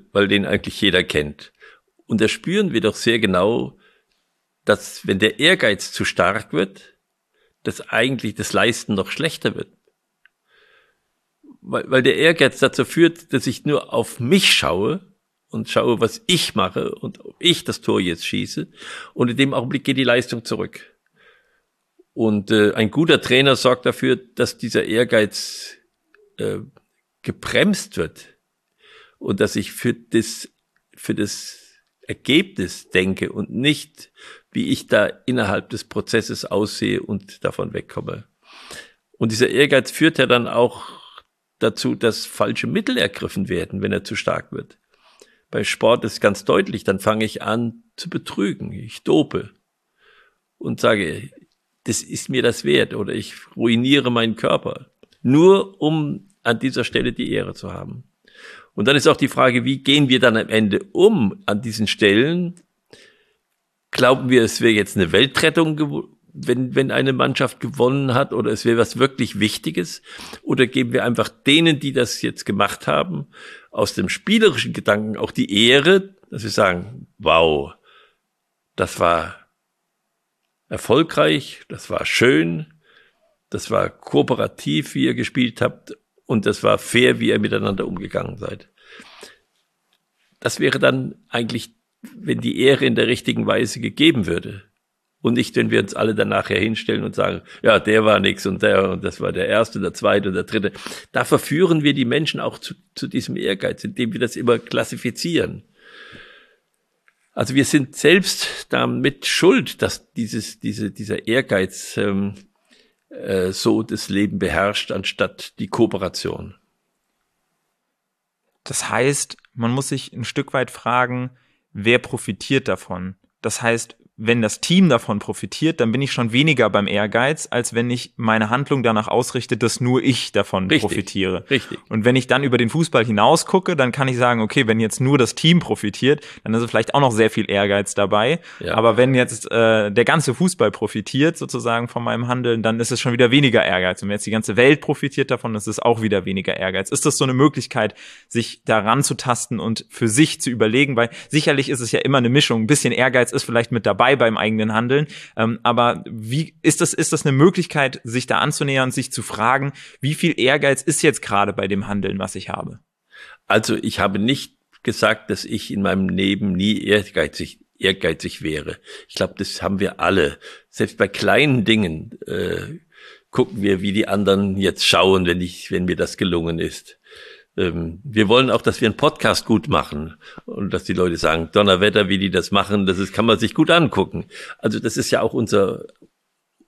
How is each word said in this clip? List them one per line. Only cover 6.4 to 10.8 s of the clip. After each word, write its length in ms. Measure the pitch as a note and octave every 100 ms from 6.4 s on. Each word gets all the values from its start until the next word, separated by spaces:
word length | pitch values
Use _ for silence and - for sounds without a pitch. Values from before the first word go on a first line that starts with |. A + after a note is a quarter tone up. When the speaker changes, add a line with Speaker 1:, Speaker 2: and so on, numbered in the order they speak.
| -
Speaker 1:
wird, 440 | D#3 G3 - - _ _ _ _ _ _ _
dass 260 | - - -
eigentlich 460 | A2+ B2+ B2 A2 -
das 180 | G2+
Leisten 400 | G2 A2 A#2 -
noch 160 | G2+ F2+
schlechter 460 | - D#3 - A2+ F2+
wird. 140 | - _ _ _ _ _ _ _ _ _ _ _